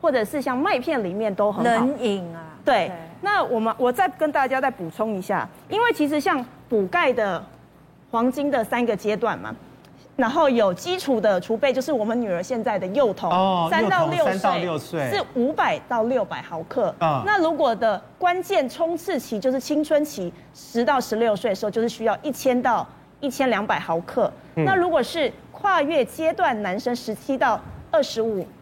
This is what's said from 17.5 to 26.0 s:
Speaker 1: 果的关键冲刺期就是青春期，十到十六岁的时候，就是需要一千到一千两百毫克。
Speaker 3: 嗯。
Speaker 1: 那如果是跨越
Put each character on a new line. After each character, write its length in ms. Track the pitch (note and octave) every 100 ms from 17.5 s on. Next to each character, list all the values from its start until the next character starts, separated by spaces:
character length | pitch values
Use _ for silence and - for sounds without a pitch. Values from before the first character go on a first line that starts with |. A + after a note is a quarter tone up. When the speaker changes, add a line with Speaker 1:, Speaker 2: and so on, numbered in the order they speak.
Speaker 1:
果 220 | D#4+ D4
的 260 | A3 A3+ G3 - -
关 220 | F4+ F4+
键 280 | F4 G4 C4+
冲 280 | - E4 E4+
刺 220 | - D#4+
期 220 | - G#3+
就 100 | B3+
是 80 | C4
青 240 | - D4+
春 220 | D4+ D4+
期， 280 | D4+ - F3+ - -
十 300 | - - A3+
到 160 | A#3 G3+
十 160 | - A3
六 180 | A#3
岁 160 | G#3 A#3
的 40 |
时 120 | F#3+ G#3+
候， 40 |
就 120 | G3+
是 60 | A3+
需 160 | -
要 120 | F3+ G3+
一 80 | D4+
千 320 | B3+ C4+ B3+
到 240 | B3 G#3+ C3 - - -
一 100 | C#4
千 220 | B3 C4
两 160 | G3+ G3+
百 140 | F3+
毫 180 | F#3 E3
克。 300 | F3 - F#3+ - -
Speaker 3:
嗯。 100 | -
Speaker 1:
那 120 | D#3+ F#4+
如 120 | F4
果 140 | D#4+
是 300 | A#3+ E4+ C#4 - -
跨 320 | - G#4 F4+
越 220 | C#4+ D#4+